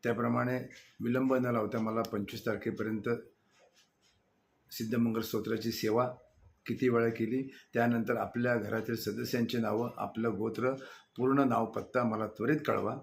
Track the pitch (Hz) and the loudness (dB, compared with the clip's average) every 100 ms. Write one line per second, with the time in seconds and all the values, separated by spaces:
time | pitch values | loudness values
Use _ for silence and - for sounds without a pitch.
0 | 120 117 120 120 123 127 127 - - _ | -2 0 2 2 2 -2 -4 -16 -20 _
1 | 113 123 131 131 123 117 107 117 110 110 | 0 2 4 2 2 2 0 0 0 0
2 | 113 107 101 110 - - - 98 110 110 | -2 -2 -4 -6 -4 -2 -2 -2 -2 -2
3 | 98 - - _ _ _ _ _ _ _ | -2 -4 -4 _ _ _ _ _ _ _
4 | _ _ _ _ _ _ _ - 113 120 | _ _ _ _ _ _ _ -8 -4 2
5 | 117 113 113 113 107 117 117 113 110 110 | 2 2 -2 -4 -2 -2 -2 -2 2 2
6 | 127 - - _ - _ - 113 127 117 | 2 -2 -18 _ -20 _ -8 0 2 4
7 | 117 113 113 127 135 - - - 117 120 | 2 0 -2 -2 -4 -10 -6 0 2 2
8 | 113 117 104 123 120 120 104 110 110 113 | 0 0 -2 0 0 0 0 -4 -2 -4
9 | - 104 120 123 117 123 110 107 120 - | -4 -6 -4 -2 0 0 0 0 -2 -4
10 | - - 113 98 113 113 123 135 - - | -8 -2 -2 0 -4 0 -2 -2 -8 -20
11 | _ - 127 135 135 113 110 101 - 127 | _ -2 2 4 6 4 2 -2 -2 0
12 | 117 110 110 - 113 156 - 107 98 135 | 2 0 -4 -2 0 0 2 0 0 -4